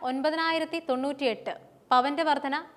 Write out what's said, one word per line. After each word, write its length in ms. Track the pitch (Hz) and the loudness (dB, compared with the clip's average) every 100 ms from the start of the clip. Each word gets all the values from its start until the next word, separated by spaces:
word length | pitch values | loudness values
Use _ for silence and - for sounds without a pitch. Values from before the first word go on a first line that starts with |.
| 254 | -2
ഒൻപതിനായിരത്തി 680 | 262 302 320 330 320 311 330 330 | 0 0 0 0 0 -2 -4 -2
തൊണ്ണൂറ്റിയെട്ട്, 640 | 254 277 277 269 208 - - - - _ | -2 -2 -2 -2 -2 -6 -10 -14 -20 _
പവന്റെ 340 | 254 262 294 320 | 4 4 0 2
വർധന 260 | 285 285 285 339 | 2 0 -4 -6